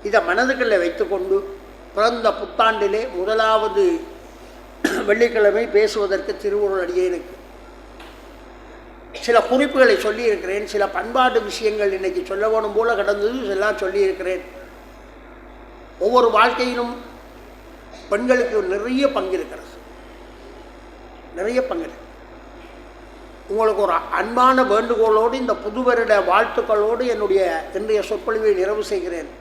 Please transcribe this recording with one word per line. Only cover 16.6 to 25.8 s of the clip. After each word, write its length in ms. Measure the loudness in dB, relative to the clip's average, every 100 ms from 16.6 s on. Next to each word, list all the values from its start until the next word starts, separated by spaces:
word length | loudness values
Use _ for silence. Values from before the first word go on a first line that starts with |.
| -2 -2 -6 -8 -14 -20 -20 -20 -20 -20 -20 -20 -20 -20 -4
பெண்களுக்கு 520 | -2 2 2 2 -2 -2
நிறைய 300 | -4 -2 0 0 0
பங்கு 200 | -4 -6
இருக்கிறது, 360 | -6 -12 -18 -20 -20 -20 -20 -20 -20 -20 -20 -20 -20 -20 -20 -20 -20 -20 -18 -8
நிறைய 240 | -2 -2 -2
பங்கு 160 | -6 -8
இருக்கு. 180 | -14 -20 -20 -20 -20 -20 -20 -20 -20 -20 -20 -20 -20 -20 -20 -6
உங்களுக்கு 300 | 0 2 2 0
ஒரு 100 | 0 -2 -4
அன்பான 440 | -2 4 4 4 4
வேண்டுகோளோடு, 640 | 2 0 2 4 4 2 0
இந்த 100 | -2 -4 -4
புது 180 | -2